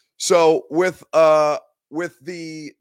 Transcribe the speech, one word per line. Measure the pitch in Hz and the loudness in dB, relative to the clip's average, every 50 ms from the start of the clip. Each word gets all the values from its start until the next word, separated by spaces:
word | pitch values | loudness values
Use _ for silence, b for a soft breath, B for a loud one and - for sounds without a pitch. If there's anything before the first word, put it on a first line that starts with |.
| b b b | b b b
So | - - - 196 175 165 160 160 - - - | -8 -2 0 2 4 4 4 2 0 -2 -4
with, | 147 160 180 185 160 - - _ - | -4 -2 -2 -2 -4 -8 -10 _ 0
uh, | 156 160 156 156 156 151 151 147 - - _ _ _ _ _ | 2 4 4 4 4 2 0 -2 -4 -8 _ _ _ _ _
with | - 156 175 165 - _ 135 | -12 -10 -10 -10 -12 _ -18
the | 156 180 170 165 160 156 156 151 147 - _ | -16 -14 -14 -14 -16 -16 -16 -18 -20 -20 _